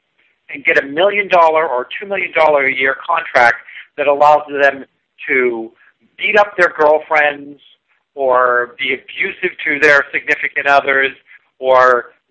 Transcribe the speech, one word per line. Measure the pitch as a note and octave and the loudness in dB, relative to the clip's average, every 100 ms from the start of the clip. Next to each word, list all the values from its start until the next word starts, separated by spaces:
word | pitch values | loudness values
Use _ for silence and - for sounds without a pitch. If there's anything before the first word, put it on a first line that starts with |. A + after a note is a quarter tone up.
| _ _ _ _ _ | _ _ _ _ _
and | D3 | -8
get | C3+ D3+ | -2 -2
a | C#3 | -2
million | D3 G3 G3+ G3 | -2 -2 -2 0
dollar | F#3 E3 D#3 D#3+ | 2 4 2 -2
or | B2 B2 - | -4 -6 -12
two | G3+ | -10
million | G3 F3 | -8 -6
dollar | E3+ D#3 D3 C3+ | 0 2 2 0
a | |
year | C3 C3+ C3+ - | -2 -2 -4 -4
contract | E3 - C3+ A#2+ A#2 - - - - | -4 -2 2 2 2 -10 -20 -18 -4
that | C#3+ | -2
allows | C#3+ D3 D3+ C#3+ | 4 4 4 0
them | C#3+ C#3 C#3 - _ _ _ - | 0 0 0 -14 _ _ _ -4
to | C3+ B2 A#2 A2+ _ _ _ _ _ | 0 0 -4 -12 _ _ _ _ _
beat | F#3+ G#3 | -2 0
up | G#3 - | 0 0
their | E3+ D#3+ | -2 2
girlfriends | D3+ D3+ D3+ D#3 D3 C#3+ C#3+ C#3+ _ _ _ _ _ | 2 2 0 0 0 -4 -14 -20 _ _ _ _ _
or | C#3+ C3+ B2+ B2+ B2 A#2+ A#2+ | -4 0 2 2 0 -4 -8
be | C3+ | -8
abusive | B2+ - - F#3+ - F3+ - | -8 -10 -8 -8 -6 -8 -6
to | D#3+ D3 | -6 0
their | D3+ C#3+ - | 2 2 0
significant | D#3 C3 D3+ C#3+ D3 C#3 | -8 -6 -6 -4 -6 0
others | C#3 C#3 C3+ C3+ C3 _ - _ _ | 0 2 -2 -2 -6 _ -20 _ _
or, | C3 B2+ B2+ B2 - _ _ | 2 4 4 2 -2 _ _